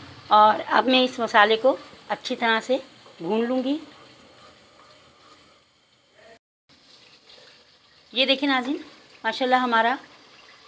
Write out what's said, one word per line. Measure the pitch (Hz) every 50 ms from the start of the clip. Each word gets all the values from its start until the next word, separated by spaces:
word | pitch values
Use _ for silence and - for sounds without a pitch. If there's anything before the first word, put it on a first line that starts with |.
| - - - - - -
और | 202 214 214 214 208 214
अब | - - 311 220 214
मैं | 247 262 254 254
इस | 254 - 247
मसाले | 226 214 - 220 208 214 220 220
को | 226 262 294 - - - - - - -
अच्छी | 208 - - - 254
तरह | 247 240 226 220 220
से | 214 - 254 - - - - - - - - -
भून | 170 170 208 220
लूँगी। | 233 240 262 262 240 262 285 311 311 - - - - - - - - - - - - - - _ _ _ _ _ - - - _ _ _ _ _ _ - - _ _ _ _ _ _ _ _ _ _ _ _ _ _ _ _ _ - - 285 _ _ _ _ _ _ _ _ _ _ _ - - _ _ _ _ _ - - - - - - _ _ _ _ _ _ _ _ _ _ _
ये | 208 226 269
देखिए | 254 269 269 285 285
नाज़रीन, | 269 254 240 262 302 359 - - - - - _ - - -
माशाल्लाह | 226 220 - 269 254 254 254
हमारा | 254 247 233 226 226 233 262 277 - - - - - - - - - - - - -